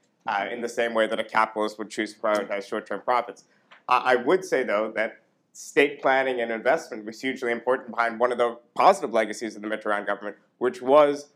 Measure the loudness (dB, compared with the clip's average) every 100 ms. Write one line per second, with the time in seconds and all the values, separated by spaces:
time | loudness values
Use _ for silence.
0 | _ _ -4 -2 -2 -6 -6 -2 -2 0
1 | 0 -2 0 2 2 0 -4 -4 -8 -6
2 | -6 -4 -2 0 -2 -6 -6 -8 -6 -6
3 | -2 -2 -2 -10 _ _ _ -18 0 2
4 | 4 2 2 0 0 -2 0 0 0 -2
5 | -6 -6 _ _ _ -20 -2 2 2 2
6 | 2 2 2 -2 -4 -2 0 0 -2 -12
7 | -12 -8 -6 -4 -4 -2 -2 -2 -2 -2
8 | -2 0 0 2 0 -2 -8 4 6 6
9 | 2 0 0 -4 -8 -8 -6 -6 -2 -2
10 | -2 -4 -6 -12 _ _ -4 -2 4 6
11 | 6 2 -8